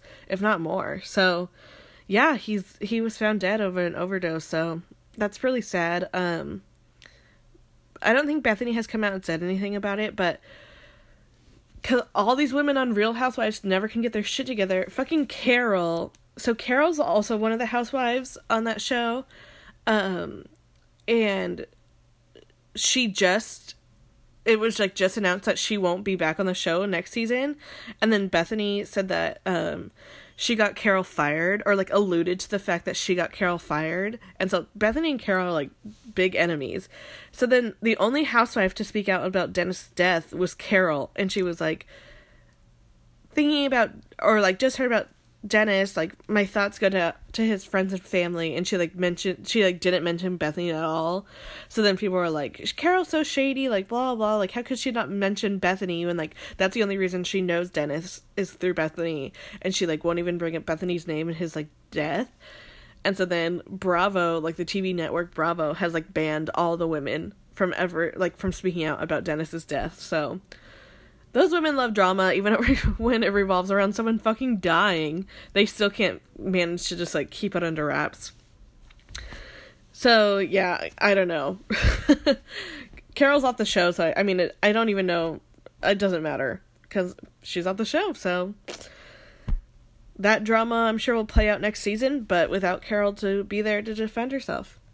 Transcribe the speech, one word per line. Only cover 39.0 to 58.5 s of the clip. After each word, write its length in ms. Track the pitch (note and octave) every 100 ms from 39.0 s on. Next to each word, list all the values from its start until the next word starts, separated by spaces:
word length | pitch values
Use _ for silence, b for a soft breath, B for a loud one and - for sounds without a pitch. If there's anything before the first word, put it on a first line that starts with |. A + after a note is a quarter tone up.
| G3
out 180 | F#3 E3+
about 280 | F#3+ E3+
Dennis' 340 | F3+ F3+ F3+ - -
death 380 | F3+ E3+ -
was 200 | E3 F3+
Carol. 580 | - - G3 F3+ D3 - -
And 160 | F#3+
she 100 | G3+
was, 200 | F3+ E3+
like, 260 | D#3+ D#3+ - B B B B B B B _ _ _ _ _ _ -
thinking 340 | D#4 D4 D4 C#4
about, 260 | B3 A3 - - -
or, 200 | - G#3+
like, 180 | F#3+ F#3+
just 160 | C4 -
heard 160 | B3
about 160 | A3 - _ _ _ G#3
Dennis, 500 | G#3+ G#3+ G3 G3 E3+
like, 180 | E3+ - -
my 180 | G#3 G3
thoughts 340 | G#3 G3+ -
go 100 | G3
to, 240 | F#3+ E3+ - -
to 120 | - A3
his 180 | G3
friends 300 | - F#3+ F#3+
and 80 | F#3+
family, 540 | - F#3 F3 F3 E3 C#3+
and 120 | F#3
she, 100 | F#3
like, 180 | E3+ F3+
mentioned, 520 | F3+ F3 G3 - -
she, 160 | A3+
like, 160 | F#3+ F3+
didn't 240 | F#3 F3+
mention 340 | E3+ E3+ F#3 F3+
Bethany 340 | D3+ E3 F3
at 120 | D#3+
all. 420 | E3 D#3+ E3 F#3 - B B B B
So 120 | -
then 160 | G#3 F#3+
people 200 | G#3 F3+
were 120 | E3+
like, 440 | D3+ C3 - - -
"Carol's 340 | E4+ F#4 E4+
so 120 | D#4
shady, 480 | D4+ C#4 C4+ C4+ C4
like, 180 | G3+ G3
blah, 280 | A#3+ C4 A#3
blah, 220 | G#3+ G#3+
like, 140 | F#3+
how 120 | A#3+
could 160 | A#3+ B3
she 120 | C4+
not 180 | A#3 D3
mention 500 | G3+ G3 G#3 G#3 G3
Bethany 460 | F3+ F#3+ F#3 E3+ F3
when, 120 | F3
like, 180 | D#3 - B B
that's 160 | F#3+
the 80 | A#3
only 160 | G3+ G3
reason 260 | F#3 F3+
she 180 | F3 G3
knows 280 | F3+ E3+ F3+
Dennis 520 | D#3 D3 D3+ F3+ - - -
is 180 | F#3